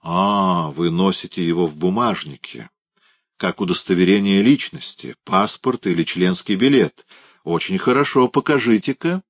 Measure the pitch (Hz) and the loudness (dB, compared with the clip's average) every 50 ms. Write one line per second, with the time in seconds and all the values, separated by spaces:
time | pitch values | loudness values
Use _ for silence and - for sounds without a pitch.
0 | _ 82 85 90 98 101 104 101 95 92 90 87 82 76 71 73 87 85 82 87 | _ -2 0 2 2 2 2 2 2 2 2 0 -2 -4 -2 -2 -2 0 2 2
1 | 95 98 92 - - 90 - 98 87 82 82 85 87 80 73 76 87 90 92 110 | 2 2 0 -2 -8 -10 -6 -4 -2 0 0 0 0 -2 -2 -2 -2 0 0 2
2 | 123 117 98 - - 76 69 - - - - - - - _ _ _ _ _ _ | 0 0 -2 -4 -8 -14 -16 -16 -18 -18 -16 -16 -18 -18 _ _ _ _ _ _
3 | _ _ _ _ _ _ _ _ - 92 87 - 101 87 90 - - - 92 87 | _ _ _ _ _ _ _ _ -4 -4 -2 -2 -4 -2 -2 -4 0 -2 2 2
4 | 92 90 98 104 98 101 98 98 104 120 147 - - - - 73 - - - - | 4 4 4 2 2 2 2 4 6 4 4 4 2 -8 -12 -14 -14 -14 -16 -14
5 | - 62 62 _ _ - 95 92 104 104 - - - 131 123 113 - 101 87 82 | -16 -16 -16 _ _ -2 0 0 0 0 -4 -4 -4 -4 -4 -2 -2 -2 -2 0
6 | 80 - - 90 90 90 92 - - - 104 95 120 135 143 127 95 73 _ _ | -2 -2 0 0 0 0 0 -2 -4 -4 -2 0 2 4 4 4 2 2 _ _
7 | - _ - - - - _ _ _ 78 85 82 - - 92 95 - 127 123 135 | -20 _ -20 -20 -20 -20 _ _ _ -4 -4 -4 -2 -4 -4 -2 0 2 2 2
8 | 143 - - 135 127 120 - 143 - - 151 139 113 120 113 104 - - 131 _ | 0 0 2 2 2 2 0 -2 0 0 0 0 2 2 2 2 2 -4 -8 _
9 | - 165 175 190 - | -2 -4 -4 -4 -8